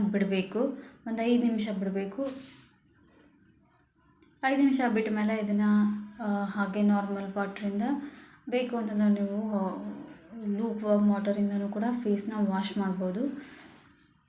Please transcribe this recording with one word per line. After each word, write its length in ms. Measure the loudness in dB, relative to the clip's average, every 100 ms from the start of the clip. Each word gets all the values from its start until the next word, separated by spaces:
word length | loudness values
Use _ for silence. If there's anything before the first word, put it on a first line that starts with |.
ಬಿಡ್ಬೇಕು. 580 | 2 2 0 0 0 0 -2 -2 -12 -14 -8
ಒಂದು 140 | -2
ಐದು 220 | 2 4
ನಿಮಿಷ 260 | 4 0 -2
ಬಿಡ್ಬೇಕು. 580 | -2 -2 -2 -4 -4 -6 -8 -14 -18 -20 _ _ _ _ _ -20 _ _ _ _ _ _ _ _ _ -20 _ 0
ಐದು 140 | 4
ನಿಮಿಷ 200 | 4 4 2
ಬಿಟ್ಟ 160 | 2 0
ಮೇಲೆ 360 | 0 0 0 0
ಇದನ್ನ, 160 | 2 4 6 4 0 -6 -6
ಆ, 220 | -2 -2
ಹಾಗೆ 380 | -2 -2 -2 2
ನಾರ್ಮಲ್ 520 | 4 4 2 -4 -4 -4
ವಾಟರಿಂದ 440 | -4 -4 -4 -2 0 -2 -4 -14 -20 -20 -4
ಬೇಕು 280 | -2 -2 -2
ಅಂತಂದ್ರೆ 320 | -2 2 4
ನೀವು, 500 | 4 0 -2 -2 0
ಆ, 240 | -2 -4 -8 -10 -14 -18 -18 -10 -4
ಲೂಕ್ 380 | -2 -2 -2
ವಾಮ್ 260 | 2 4 6
ವಾಟರಿಂದನೂ 600 | 4 2 0 0 0 -2
ಕೂಡ 140 | -2 -2 0
ಫೇಸ್‌ನ 300 | 0 0 0 -2
ವಾಶ್ 420 | 0 0 -2 -2
ಮಾಡ್ಬೋದು. 680 | -2 0 -2 -2 -4 -6 -12 -18 -20 -20 -20 _ _ _